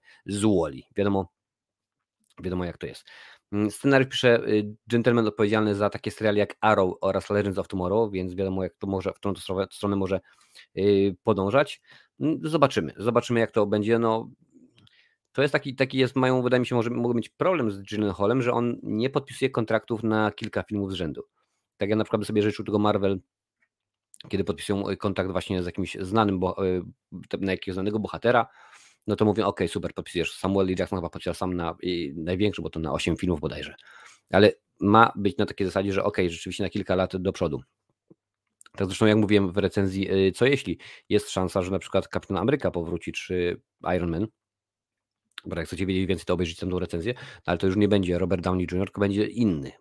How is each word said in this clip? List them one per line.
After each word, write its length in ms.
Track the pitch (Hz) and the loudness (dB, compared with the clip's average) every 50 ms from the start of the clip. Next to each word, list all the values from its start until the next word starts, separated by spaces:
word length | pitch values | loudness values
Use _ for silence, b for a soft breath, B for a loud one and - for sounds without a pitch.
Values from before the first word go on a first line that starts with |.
| b b b b b | b b b b b
złoli. 580 | - 101 101 104 110 101 87 80 76 67 67 - _ - | -8 -4 0 2 4 4 2 0 -2 -4 -10 -16 _ -4
Wiadomo, 360 | 101 98 101 101 98 95 - _ _ _ _ _ _ _ _ _ _ _ _ _ _ _ _ _ _ _ _ _ - | 0 0 2 2 0 0 -4 _ _ _ _ _ _ _ _ _ _ _ _ _ _ _ _ _ _ _ _ _ -10
wiadomo 240 | 87 90 90 92 90 | -8 -6 -4 -4 -4
jak 120 | 85 82 | -6 -6
to 100 | - - | -8 -10
jest. 180 | 71 - - - B B B B B B B B - | -12 -12 -14 -20 B B B B B B B B -6
Mm, 200 | 101 101 104 107 | -2 -2 -2 -2
scenariusz 380 | - - - 139 139 135 131 131 | -2 -2 2 4 4 4 4 2
pisze, 380 | - - - 123 117 113 - | 0 2 4 4 4 4 4
y, 280 | - 110 104 104 104 107 - _ | 2 2 0 0 -2 -6 -12 _
gentleman 400 | - 113 120 110 127 120 120 110 | -2 0 2 4 4 4 4 2
odpowiedzialny 480 | 107 - - 107 104 110 107 107 107 101 | 2 2 2 2 2 4 2 2 2 2
za 140 | 101 104 101 | 2 0 0
takie 220 | - 104 - 110 | 0 -2 -8 -8
seriale 280 | - - 110 107 104 104 | -6 -2 0 2 2 2
jak 160 | 101 - - - | 0 0 -2 0
Arrow 320 | - 110 107 98 95 92 90 - | 2 4 4 4 4 2 0 0
oraz 280 | - 95 95 95 - - | 0 0 0 0 -2 0
Legends 280 | 104 104 101 101 90 | 0 0 0 0 -2
of 100 | 98 92 | -4 -6
Tomorrow, 440 | - - 95 90 90 98 113 117 107 | -4 -4 -4 -2 0 2 2 0 0
więc 240 | 101 92 92 92 87 | -2 -4 -6 -6 -4
wiadomo, 280 | 92 98 95 95 95 95 | -4 -4 -2 -2 -2 -4
jak 100 | 90 - | -6 -6
to 120 | - - | -8 -6
może, 240 | 98 98 95 92 95 | -4 -4 -2 -4 -4
w 40 | - | -6
którą 180 | _ - 101 95 | _ -4 -4 -4
to 80 | - | -4
stronę, 260 | - - 95 92 98 - | -6 -6 -4 -4 -4 -4
stronę 240 | - - - 101 101 | -6 -4 -2 -2 0
może, 260 | 98 95 90 95 92 - b b b b b b b b b b | 0 -2 -2 -2 -4 -6 b b b b b b b b b b
y, 380 | 92 95 104 101 98 98 101 90 - - | 0 2 4 4 4 4 2 0 -2 0
podążać. 580 | 113 107 95 95 101 107 139 151 - - - b b b b b b b - | 0 0 2 2 0 2 0 0 0 -4 -18 b b b b b b b -4
Mm, 200 | 135 151 160 - 160 | -2 -2 -2 -2 -4
zobaczymy, 500 | 156 156 160 143 127 - 107 82 71 - | -2 0 2 2 4 2 2 -2 -2 -4
zobaczymy, 420 | - 98 120 117 120 - - 120 117 | -4 0 2 2 2 2 2 2 2
jak 120 | 113 - | 2 2
to 140 | - 113 104 | 2 2 2
będzie. 340 | 104 104 104 104 107 117 117 | 2 2 0 2 2 2 2
No, 300 | 117 113 110 113 113 107 - _ _ _ _ - _ _ _ _ - b b b b b b b _ _ - | 4 2 0 0 -2 -8 -16 _ _ _ _ -20 _ _ _ _ -20 b b b b b b b _ _ -2
to 80 | - | 0
jest 100 | 139 143 | 0 2
taki, 240 | - 147 - 139 127 | 2 0 -2 -2 -2
taki 220 | - 135 131 - | -2 -2 0 2
jest, 180 | 131 131 123 - | 2 2 2 4
mają, 260 | 131 131 127 131 127 | 2 4 4 4 4
wydaje 180 | 123 123 127 127 | 2 2 2 2
mi 60 | 123 | 2
się, 100 | - 127 | 2 0
może, 140 | 120 110 120 | 0 0 0
mogą 240 | 120 120 120 120 120 | 0 -2 0 0 0
mieć 160 | 117 104 - | 0 -2 -4
problem 420 | _ - 147 180 190 156 123 107 | _ -2 0 0 2 2 0 -2
z 100 | 98 98 | -2 -4
Gyllenhaalem, 600 | 98 - 107 101 107 101 90 95 101 101 120 131 | -8 -6 -2 -2 0 0 0 2 2 2 2 2
że 120 | 120 123 120 | 2 0 0
on 260 | 120 120 120 120 - - | 0 0 -2 -2 -4 -6
nie 260 | 107 107 107 120 131 | -4 -2 -2 -2 0
podpisuje 400 | 131 143 131 - - - 135 127 | -2 -2 -4 -6 -6 -4 -2 -2
kontraktów 540 | - 127 110 - 110 107 - - 120 104 110 | 0 -2 -2 0 0 -2 0 -2 -6 -2 0
na 280 | 110 110 107 107 104 | 0 2 2 2 0
kilka 320 | - - 113 104 - 101 92 | -2 -4 -8 -6 -4 -6 -4
filmów 280 | - 107 101 98 95 | -4 -4 -4 -2 -2
z 40 | 95 | -4
rzędu. 280 | 87 87 78 65 - - _ _ _ _ _ _ _ _ _ _ | -4 -4 -6 -6 -8 -12 _ _ _ _ _ _ _ _ _ _
Tak 120 | - 101 101 | -6 -2 0
jak 80 | 107 | 0
na 60 | 107 107 | 0 0
przykład 160 | - - 107 | 0 -2 -4
by 60 | 101 | -2
sobie 160 | - 110 107 | 0 2 2
życzył 240 | 104 107 101 - 104 | 2 2 2 -2 -4
tego 140 | 104 101 104 | 0 2 2
Marvel, 400 | 104 104 104 101 98 98 98 95 - _ _ _ _ _ _ _ _ _ _ _ _ _ _ _ _ _ _ - - - | 4 4 4 2 2 0 0 -2 -6 _ _ _ _ _ _ _ _ _ _ _ _ _ _ _ _ _ _ -20 -12 -6
kiedy 140 | - 95 95 | -4 -4 -2
podpisują, 460 | - 98 - - - 101 98 98 101 | -2 -4 -4 -2 -2 -2 -2 -2 -2
y, 80 | 98 | -4
kontrakt 340 | - - 104 95 - 92 92 | -2 -2 -2 -2 -2 -2 -2
właśnie 320 | 87 90 - - 98 90 90 | -2 -4 -4 -2 -2 -2 -2
z 20 | |
jakimś 320 | 90 - - 92 - - - | -4 -4 -6 -6 -6 -6 -8
znanym 400 | 95 92 101 113 107 101 98 92 | -6 -2 2 2 2 2 2 0
bo-, 260 | 92 90 - - 98 | 0 -2 -2 0 0
y, 160 | 92 92 92 - - - _ _ - - 90 - - | 0 0 -2 -4 -6 -14 _ _ -18 -16 -16 -12 -10
te-, 80 | - | -8
na 140 | - 95 95 | -4 -2 -2
jakiegoś 220 | 95 - - - 92 | -2 -4 -4 -6 -6
znanego 260 | 95 95 104 104 110 | -4 -4 -2 -2 -2
bohatera, 480 | 101 95 - 80 - 117 123 120 110 B B B B B B B B B B B B | -4 -6 -6 -2 0 2 2 2 2 B B B B B B B B B B B B
no 80 | - 104 | -2 0
to 100 | - 110 | 2 2
mówię: 200 | 107 95 104 98 | 2 4 2 2
„Okej, 220 | 101 - - 95 | 0 0 0 -2
super, 260 | 85 - 101 85 - - | -2 -2 -4 -8 -8 -8
podpisujesz”. 400 | - 87 - - 85 80 - - | -10 -10 -6 -2 -2 -2 -2 -4
Samuel 360 | - - 92 98 98 95 92 | -4 -2 0 2 2 2 2
L. 60 | 92 87 | 0 -2
Jackson 200 | 92 - 101 92 | -2 -2 -4 -4
chyba 100 | 85 82 | -6 -6
podpisał 240 | - 95 - 90 85 | -8 -8 -8 -6 -6
sam 200 | - 95 92 90 | -4 -4 -4 -4
na, 220 | 87 85 82 87 - - | -4 -4 -4 -6 -4 -4
y, 300 | 90 90 85 85 69 71 | -4 -4 -2 -4 -6 -6
największy, 460 | 82 80 87 92 90 104 104 92 - | -6 -4 -4 -2 0 0 0 -2 -4
bo 80 | 82 80 | -8 -8
to 100 | - 80 | -6 -6
na 140 | 80 76 67 | -4 -4 -4
osiem 240 | 78 - 90 82 | -2 -2 -2 -2
filmów 220 | - - 90 87 73 | 0 0 -2 -2 0
bodajże. 360 | 76 76 76 73 78 - - - B B B B B B B B B - | -2 -6 -6 -8 -10 -12 -14 -18 B B B B B B B B B 2
Ale 220 | - 95 104 107 - - _ _ _ - | 4 6 6 6 4 2 _ _ _ -2
ma 340 | 87 101 104 113 113 - - | 4 6 8 8 8 8 4
być 220 | - 98 101 92 | 0 -2 -2 0
na 80 | - 104 | 0 -2
takiej 220 | - - - 98 | -2 -2 -2 -2
zasadzie, 260 | 92 - 98 98 101 95 | -2 0 -2 -2 0 0
że 100 | 98 - | 0 -2
"Okej, 260 | 101 - - 92 87 | -2 0 0 0 0
rzeczywiście 340 | 85 85 - 92 90 - 101 | -2 -6 -10 -10 -6 -6 -4
na 60 | 90 | -4
kilka 260 | - 104 95 - 95 | -4 -4 -4 0 0
lat 220 | 92 92 90 - | 0 0 0 -2
do 140 | 95 90 95 90 | -4 -4 -4 -2
przodu." 280 | - 92 80 69 65 - _ _ _ _ _ _ _ _ _ - _ _ _ _ _ _ _ _ _ - - - | -2 -2 -2 -4 -6 -10 _ _ _ _ _ _ _ _ _ -20 _ _ _ _ _ _ _ _ _ -20 -12 -6
Tak 120 | - 98 | -4 -4
zresztą 180 | 92 92 - 113 | -2 0 2 4
jak 120 | 107 107 | 4 6
mówiłem 340 | 110 107 92 104 101 98 90 | 4 4 4 4 4 2 2
w 60 | 85 | 0
recenzji, 540 | 101 95 92 - 104 98 95 92 98 95 - 92 95 95 | 0 -2 0 0 0 -2 0 0 -2 -2 0 2 2 2
y, 40 | 95 | 2
Co 140 | 90 - 120 | 2 2 2
jeśli, 340 | 131 143 135 - 92 85 - B B B B B B | 2 2 0 -2 -4 -8 -8 B B B B B B
jest 200 | 92 104 - - | 0 0 0 -2
szansa, 320 | - 95 92 87 - 98 | -4 -4 -2 -2 -2 -2
że 100 | 90 90 | -2 -2
na 80 | 95 90 | -4 -6
przykład 280 | - - - 95 - | -4 -2 -2 -2 -2
Kapitan 300 | - - 95 - - 98 | -2 -6 -6 -4 -4 -4
Ameryka 340 | 87 95 120 151 - - 90 | -2 0 0 0 0 -2 -2
powróci, 400 | - 87 82 82 85 82 - - | -2 -4 -4 -4 -6 -8 -8 -8
czy 500 | - - - - 92 90 87 87 87 - _ _ _ _ - - 90 | -10 -10 -8 -6 -4 -2 -2 -2 -4 -6 _ _ _ _ -4 -2 -2
Iron 160 | 90 87 85 | 0 0 -2
Man. 160 | 82 82 107 110 _ _ _ _ _ _ _ _ _ _ _ _ _ _ _ _ _ _ _ _ _ - - | -2 -2 -4 -4 _ _ _ _ _ _ _ _ _ _ _ _ _ _ _ _ _ _ _ _ _ -16 -12
Bo 100 | 87 87 | -10 -8
jak 120 | 85 80 | -8 -8
chcecie 180 | - - 85 98 | -8 -6 -6 -2
wiedzieć 200 | 90 95 92 95 | -2 0 0 0
więcej, 200 | 90 95 82 - | 0 -2 -2 -2
to 80 | - 90 | -2 0
obejrzyjcie 280 | 85 90 82 85 - | 0 -2 -2 -4 -6
tam 80 | - 92 | -6 -4
tą 100 | 90 90 | -4 -4
recenzję, 340 | 90 - - 85 82 113 120 | -4 -4 -6 -6 -4 -4 -6
no 260 | - - - - - - | -8 -10 -20 -20 -10 -4
ale 120 | - 90 | -4 -2
to 100 | 85 - | 0 2
już 80 | 95 92 | 2 2
nie 120 | 107 104 | 4 4
będzie 300 | 95 104 101 92 87 87 | 4 4 4 2 2 0
Robert 260 | 85 95 87 98 87 85 | 0 0 0 -2 0 0
Downey 240 | 95 92 92 90 82 | 0 0 0 -2 -2
junior, 160 | 90 90 98 | -2 -2 -4
tylko 140 | - - 101 | -2 -2 -2
będzie 240 | 101 101 98 101 104 | 0 0 2 0 -2
inny, 460 | - - 117 120 104 87 73 67 113 - _ | -2 0 0 2 2 2 0 -4 -8 -12 _